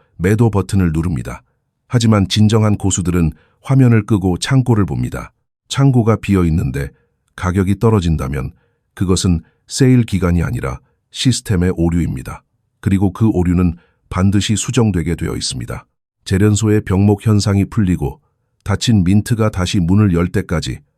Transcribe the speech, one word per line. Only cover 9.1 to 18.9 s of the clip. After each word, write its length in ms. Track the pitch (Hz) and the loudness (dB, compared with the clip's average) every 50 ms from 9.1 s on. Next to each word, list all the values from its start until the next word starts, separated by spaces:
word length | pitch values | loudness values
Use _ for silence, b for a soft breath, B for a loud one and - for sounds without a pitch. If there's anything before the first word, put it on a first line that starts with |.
| 92 85 - 92 85 80 b b b b b | 0 0 0 0 0 -2 b b b b b
세일 380 | - - - 135 127 127 123 113 | -10 -2 0 2 4 4 4 2
기간이 400 | - 104 87 92 87 87 85 80 | 0 -2 -2 0 0 0 0 -2
아니라 360 | 71 62 - - 65 65 - _ _ _ _ _ _ | -4 -6 -6 -6 -8 -8 -10 _ _ _ _ _ _
시스템의 640 | - - - 131 120 - - - 101 85 90 92 - | -10 -4 -2 -2 -2 -2 -2 -2 -2 0 0 0 0
오류입니다. 640 | - 82 85 85 87 85 - - 64 64 - - - _ _ _ _ _ _ _ _ | 0 0 0 0 0 -2 -2 -4 -8 -10 -12 -14 -16 _ _ _ _ _ _ _ _
그리고 320 | - 95 98 95 101 95 92 | -2 -2 0 2 0 -2 0
그 160 | - 113 110 | 0 0 2
오류는 460 | 95 90 85 90 87 90 90 85 82 b b b b b b _ | 2 2 0 2 2 2 2 0 0 b b b b b b _
반드시 460 | - 90 95 98 95 101 98 - 107 | -4 0 0 2 2 0 0 -2 -2
수정되게 580 | 95 - - 113 127 113 107 90 87 76 87 82 | -4 -4 -2 0 0 0 2 0 -2 -2 -4 -4
되어 200 | - 82 - - | -4 -6 -6 -6
있습니다. 500 | - - - 67 62 57 - 60 - - _ _ _ _ _ _ _ _ | -6 -8 -8 -8 -10 -10 -12 -12 -14 -16 _ _ _ _ _ _ _ _
재련소의 560 | - 98 95 104 107 104 101 110 107 107 107 | -2 0 2 4 2 2 2 2 2 0 0
병목 440 | 104 - 95 95 101 104 104 - - | 0 0 0 2 2 2 2 2 0
현상이 400 | 110 107 104 98 107 98 98 95 | 0 0 2 2 2 2 0 0
풀리고 560 | - - 113 101 90 87 73 73 67 - - _ _ _ _ _ _ _ _ - | 0 0 0 0 0 0 -2 -4 -6 -8 -12 _ _ _ _ _ _ _ _ -8
닫힌 400 | - 98 - - 123 | -6 -6 -2 0 2